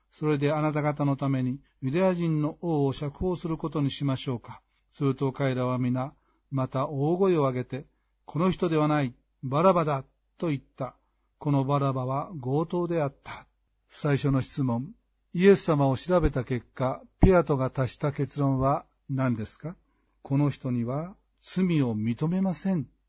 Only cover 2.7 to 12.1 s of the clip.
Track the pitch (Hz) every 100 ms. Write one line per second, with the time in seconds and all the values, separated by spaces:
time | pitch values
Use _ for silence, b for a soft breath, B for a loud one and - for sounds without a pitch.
2.7 | 156 139 127 147 143 185 180 170 160 160
3.7 | 151 139 - 143 131 - 120 - - _
4.7 | _ _ - 139 135 139 127 139 127 127
5.7 | 127 127 127 131 - _ _ _ 135 131
6.7 | 135 147 143 143 175 196 170 135 127 123
7.7 | - - _ _ _ - 147 185 175 175
8.7 | 160 151 151 135 - _ _ 135 139 180
9.7 | 175 156 139 - _ _ - 175 139 -
10.7 | - 123 - _ _ _ - 147 143 135
11.7 | 143 139 131 127